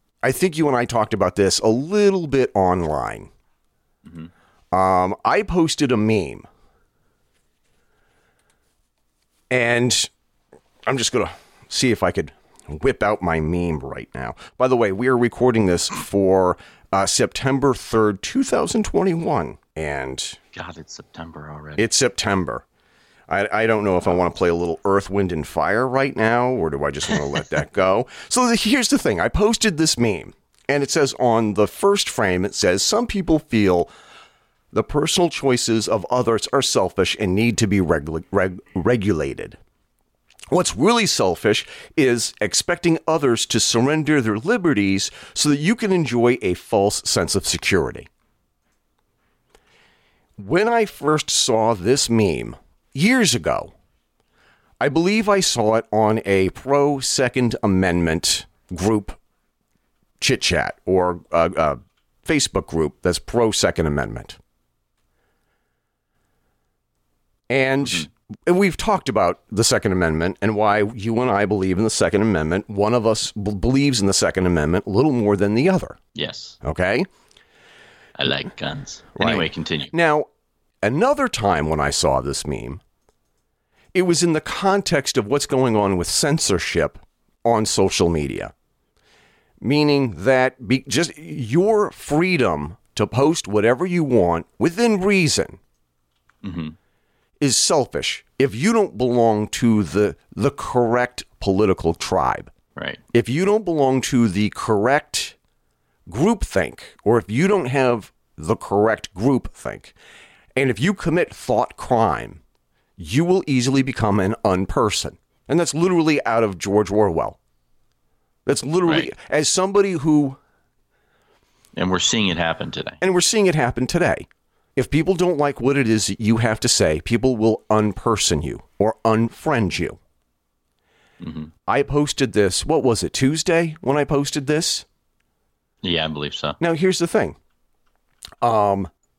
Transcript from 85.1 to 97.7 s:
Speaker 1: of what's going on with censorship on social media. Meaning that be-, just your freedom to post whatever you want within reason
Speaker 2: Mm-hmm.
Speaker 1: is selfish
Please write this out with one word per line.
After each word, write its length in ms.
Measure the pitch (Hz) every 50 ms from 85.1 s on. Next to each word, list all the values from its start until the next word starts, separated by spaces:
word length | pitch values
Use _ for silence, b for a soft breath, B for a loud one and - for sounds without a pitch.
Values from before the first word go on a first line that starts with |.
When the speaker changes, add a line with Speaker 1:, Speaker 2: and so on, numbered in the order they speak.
| -
Speaker 1:
of 100 | 127 104
what's 200 | 101 131 143 -
going 300 | - 143 127 131 123 110
on 200 | 107 101 98 98
with 120 | 90 85 -
censorship 920 | - - - 147 151 160 - - 98 85 - - - 85 76 73 - - - _ _ _ _ _ _ _ -
on 200 | 117 117 107 110
social 440 | - - - 95 95 - - 95 85
media. 460 | 85 78 73 67 52 50 50 55 - _ _ _ _ _ _ _ b b b b b b b b b b b b b b
Meaning 540 | - 113 143 151 151 147 143 143 139 120 95 73 92
that 420 | 123 131 127 127 131 - - 127
be-, 180 | 92 127 135 - 135
just 280 | 113 135 170 - -
your 760 | - 160 170 151 - 123 107 123 165 185 214 220 208 208 - -
freedom 840 | - - - 147 151 175 185 180 151 120 95 80 73 73 78 98 - _ _ _
to 100 | - 107
post 400 | - - 117 139 156 165 - -
whatever 400 | 98 101 104 101 117 127 127 175
you 160 | 190 175 175 160
want 440 | 139 127 110 90 87 82 85 - - _ -
within 420 | 104 170 170 196 240 233 214 190
reason 600 | 180 208 202 190 170 135 - - - - - - _ _ _ _ _ _ _ _ _ _ _ _ _ _ _ _ -
Speaker 2:
Mm-hmm. 240 | 98 82 85 80 78 80 - _ _ _ _ _ _ _ _ _ _ _ -
Speaker 1:
is 160 | 147 139 117
selfish 680 | - - -